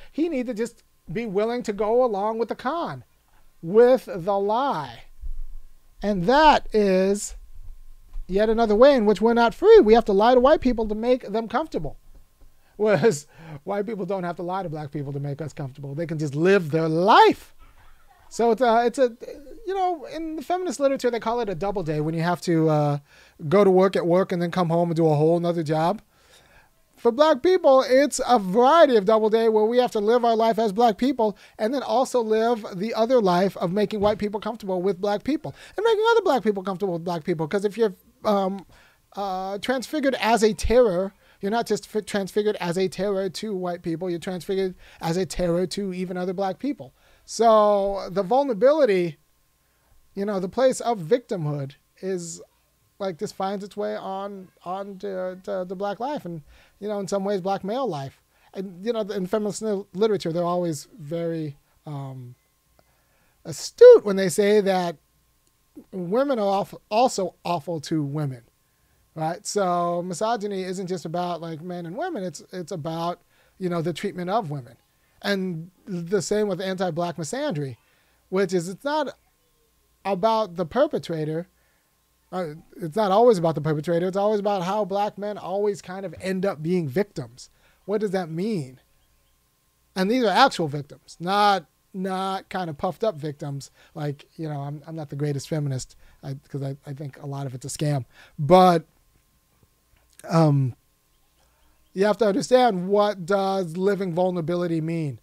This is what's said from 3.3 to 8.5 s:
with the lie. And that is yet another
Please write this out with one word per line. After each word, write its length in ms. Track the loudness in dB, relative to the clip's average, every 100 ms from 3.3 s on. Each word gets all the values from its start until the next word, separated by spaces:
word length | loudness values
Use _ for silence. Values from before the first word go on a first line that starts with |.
| _ -20 _
with 420 | 2 6 6 6 0
the 320 | -8 -2 -2
lie. 640 | 0 0 -2 -4 -8 -12 -20 -12 -8 -6 -6 -10 -14 -20 _ -6
And 220 | -4 0 2
that 420 | 4 4 2 -2
is 640 | 0 2 2 0 -2 -6 -14 -16 -16 -16 -16 -18 -20 -12 -10 -4
yet 220 | 0
another 260 | 2